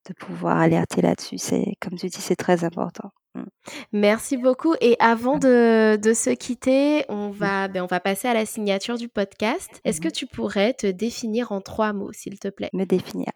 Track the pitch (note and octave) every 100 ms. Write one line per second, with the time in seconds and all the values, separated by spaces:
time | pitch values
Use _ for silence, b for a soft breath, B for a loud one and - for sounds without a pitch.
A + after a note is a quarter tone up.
0 | - - - E3+ E3+ D#3+ E3 E3 - F#3
1 | F3 - - F#3 - - F#3+ F#3 F3 F3
2 | F#3 - - F3 - F3 E3 E3+ F3 -
3 | G3 _ _ B1+ F#3+ _ B D4 B G#3
4 | G#3 A3 - C4 B3+ B3+ D#4+ E4 A#3+ A3+
5 | A3+ A#3 B3 D4 C4 A#3+ A#3 A3+ A3 G#3+
6 | G#3+ A3+ B3+ B3 - A#3+ C4 C4+ C#4+ D4+
7 | - G#3 G#3 G3+ G3+ G3 G3 F#3+ F3+ F3+
8 | G3 G3 B3+ A3+ G#3+ - G#3 G3 - A#3+
9 | A#3 G#3 G3 - G#3+ F4 - - - D#3+
10 | D#4+ - C4 - G#3+ G3 G#3+ - G3+ F3+
11 | A#3 - A3+ A3 A#3 G3 - - G#3+ G3+
12 | G3+ - G3 G3 G3 - - F#3 F#3 F#3
13 | - - -